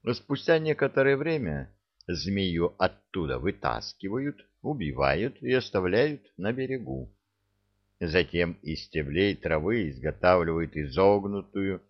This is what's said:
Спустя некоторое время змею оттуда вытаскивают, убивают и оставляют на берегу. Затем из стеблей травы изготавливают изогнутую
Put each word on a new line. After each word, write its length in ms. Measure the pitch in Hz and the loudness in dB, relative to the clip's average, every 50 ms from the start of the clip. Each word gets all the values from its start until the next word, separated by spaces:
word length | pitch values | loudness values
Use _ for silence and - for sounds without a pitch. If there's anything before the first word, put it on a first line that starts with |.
| - 113 | -2 -4
Спустя 460 | 113 - _ - 139 135 - - 165 160 | -4 -4 _ -4 -4 -2 2 2 2 4
некоторое 580 | 156 156 147 - 143 135 - 143 135 139 139 | 4 0 0 2 0 2 4 4 4 4 4
время 560 | 135 147 165 160 151 120 82 76 71 67 - _ _ _ _ _ _ _ - | 2 0 -2 -2 -2 -2 -2 -4 -4 -6 -10 _ _ _ _ _ _ _ -6
змею 680 | 90 80 73 95 98 98 98 92 85 82 85 87 - - | -6 -4 -2 -2 0 0 0 0 2 2 0 0 2 0
оттуда 600 | 95 92 - _ _ _ - 95 82 69 64 62 | 0 0 0 _ _ _ -6 -4 -2 -2 -4 -2
вытаскивают, 1040 | 71 98 98 - - 67 58 57 - - - _ - 98 104 131 139 147 143 - - _ _ _ | -2 -4 -4 -2 -2 -2 -2 -2 -6 -12 -14 _ -8 -6 -4 -4 -4 -6 -8 -10 -20 _ _ _
убивают 800 | - 131 151 131 87 73 65 64 67 67 71 82 107 127 - - | -6 -6 -6 -4 -4 -4 -2 0 2 2 2 2 -2 -4 -6 -6
и 120 | - 120 | -2 0
оставляют 720 | 127 127 120 - - 101 92 90 92 110 139 151 147 - _ _ _ | 0 0 0 0 -2 0 0 2 2 2 2 2 0 -6 _ _ _
на 160 | - 90 104 | -6 -4 -4
берегу. 640 | 123 131 131 127 131 127 113 64 67 65 64 - _ _ _ _ _ _ _ _ _ _ _ _ _ _ _ _ _ _ | -2 -4 -4 -4 -6 -8 -6 -8 -8 -8 -10 -12 _ _ _ _ _ _ _ _ _ _ _ _ _ _ _ _ _ _
Затем 580 | 92 82 76 90 85 - - 85 87 85 85 _ | -6 2 2 2 2 2 0 0 0 0 -2 _
из 200 | - 71 80 - - | -6 -8 -8 -8 -8
стеблей 520 | - - 80 76 69 71 85 98 101 92 | -6 -6 -4 -4 -2 2 2 2 2 2
травы 540 | - - 82 80 78 76 95 117 117 95 76 | -2 -2 0 0 0 0 0 0 0 -2 -4
изготавливают 840 | 65 64 67 76 73 - - 90 92 90 85 82 82 85 82 - - | -6 -4 -6 -6 -4 2 4 4 6 6 4 0 0 -2 -4 -4 -4
изогнутую 1040 | 76 73 69 64 85 95 101 101 104 98 101 101 101 92 _ - 98 98 98 95 - _ | -6 -6 -4 2 4 6 6 6 4 0 -4 -6 -6 -8 _ -6 -4 -2 -2 -4 -6 _